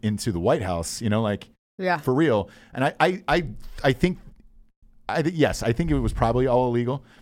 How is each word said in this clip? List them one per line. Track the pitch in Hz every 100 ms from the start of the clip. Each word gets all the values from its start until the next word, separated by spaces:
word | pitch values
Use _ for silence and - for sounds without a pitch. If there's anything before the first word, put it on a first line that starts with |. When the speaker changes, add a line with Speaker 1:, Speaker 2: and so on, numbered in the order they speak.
Speaker 1:
into | 107 104 -
the | 87
White | 92 156
House? | 95 87 82 -
You | 113
know, | 107
like, | 110 98 - _ _ -
Speaker 2:
Yeah. | 185 170
Speaker 1:
for | 143
real. | 127 160 107 95 - -
And | 123
I, | 139 -
I, | 170 185 -
I, | 165 147 107 - -
I | 143
think, | 127 180 180 - - - - - _ - - -
I | 147
th-, | 156
yes, | 170 135 -
I | 117
think | 117 170
it | 143
was | 110
probably | - 113 120 131
all | 123 127
illegal. | 120 120 135 - -